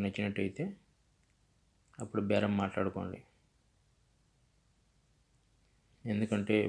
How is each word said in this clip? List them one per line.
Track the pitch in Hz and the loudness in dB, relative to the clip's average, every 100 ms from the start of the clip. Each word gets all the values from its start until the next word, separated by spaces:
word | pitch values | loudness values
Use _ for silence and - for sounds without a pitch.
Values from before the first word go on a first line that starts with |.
| 101 | -2
నచ్చినట్టయితే | 101 101 101 98 - 196 - _ _ _ _ _ _ _ _ _ _ _ - | -2 -4 -2 -4 -4 -6 -8 _ _ _ _ _ _ _ _ _ _ _ -12
అప్పుడు | 104 107 101 | -6 -2 2
బేరం | 101 104 101 | 2 4 2
మాట్లాడుకోండి. | 98 98 95 95 92 - - _ _ _ _ _ _ _ _ _ _ _ _ _ _ _ _ _ _ _ _ _ _ _ _ _ _ _ | 0 0 -2 -2 -8 -10 -16 _ _ _ _ _ _ _ _ _ _ _ _ _ _ _ _ _ _ _ _ _ _ _ _ _ _ _
ఎందుకంటే | 113 104 110 104 101 107 | -2 0 2 0 4 4